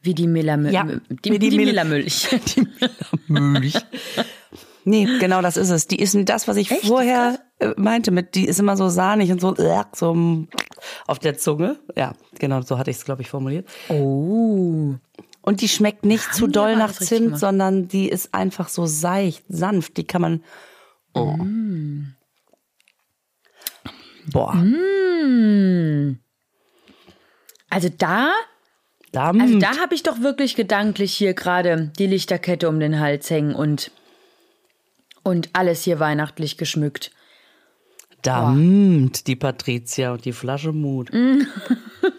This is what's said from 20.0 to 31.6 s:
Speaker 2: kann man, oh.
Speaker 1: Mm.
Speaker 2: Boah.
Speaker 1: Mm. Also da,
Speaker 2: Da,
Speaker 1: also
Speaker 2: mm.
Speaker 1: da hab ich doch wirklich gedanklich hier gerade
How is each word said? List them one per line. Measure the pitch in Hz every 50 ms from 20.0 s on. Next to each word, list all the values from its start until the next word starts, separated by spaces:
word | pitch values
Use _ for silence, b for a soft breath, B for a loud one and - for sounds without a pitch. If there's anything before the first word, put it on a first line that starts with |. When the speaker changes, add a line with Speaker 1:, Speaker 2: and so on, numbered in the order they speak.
| 160
Speaker 2:
kann | - - 180
man, | 170 165 165 165 B B B B B B B B B B B B B _
oh. | _ 127 123 147 151
Speaker 1:
Mm. | 160 180 196 214 226 220 208 185 160 151 147 147 147 147 139 131 131 _ _ _ _ _ _ _ _ _ _ _ _ _ _ _ _ _ _ _ _ _ _ _ _ _ _ B B B B B B B B B B B B B B B 156
Speaker 2:
Boah. | 139 143 - - -
Speaker 1:
Mm. | 175 170 202 254 330 370 392 392 392 381 370 349 330 311 269 254 240 220 214 208 202 196 190 180 175 165 156 151 147 143 143 131 120 _ _ _ _ _ _ _ _ b b b b b b b b b b b b b b b b b b b b b _
Also | - 190 170 180 175
da, | - 190 160 180 214 262 311 381 440 466 - _ _ _ _ _ _ _ _ _ _ _ _
Speaker 2:
Da, | - 127 135 165
Speaker 1:
also | 180 220 247 254 226
Speaker 2:
mm. | 202
Speaker 1:
da | 185 202 254 302
hab | 359 359
ich | 359 302
doch | - 330 262 233
wirklich | 240 277 277 285 277 240 -
gedanklich | - 220 185 214 202 208 214 202 - 202 185 -
hier | - 208 190 185
gerade | - - 180 180 180